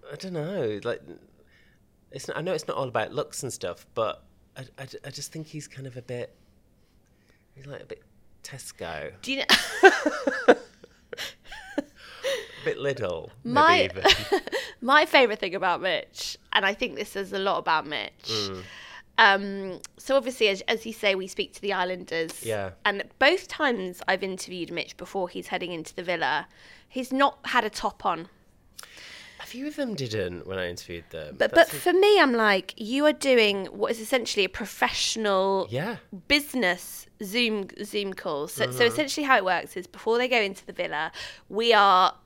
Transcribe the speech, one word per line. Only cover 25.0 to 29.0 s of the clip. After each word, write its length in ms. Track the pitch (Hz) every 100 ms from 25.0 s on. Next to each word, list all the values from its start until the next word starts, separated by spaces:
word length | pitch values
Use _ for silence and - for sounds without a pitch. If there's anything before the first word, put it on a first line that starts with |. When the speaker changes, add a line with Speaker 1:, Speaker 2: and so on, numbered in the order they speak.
| 175 196 180
Speaker 2:
he's 200 | 185 175
heading 240 | 185 180
into 200 | 170 - -
the 80 |
villa, 420 | 175 170 147 147 - - - - _
he's 240 | 254 247
not 260 | 262 277 - -
had 180 | 247
a 60 | 220
top 360 | - 208 - 202
on. 220 | 165 170 _ _ _ _ - - -